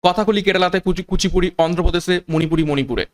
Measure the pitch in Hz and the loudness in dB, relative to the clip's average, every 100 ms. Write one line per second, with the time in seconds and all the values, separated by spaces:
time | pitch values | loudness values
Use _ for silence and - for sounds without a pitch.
0 | 185 180 208 208 190 180 180 185 190 180 | 2 2 0 0 0 0 0 0 -2 -4
1 | 185 185 185 165 185 - 165 170 170 175 | -2 -2 0 0 0 0 0 2 0 0
2 | 170 180 175 160 160 160 156 143 127 113 | -2 -4 -2 -2 0 0 0 0 -2 -4
3 | - | -6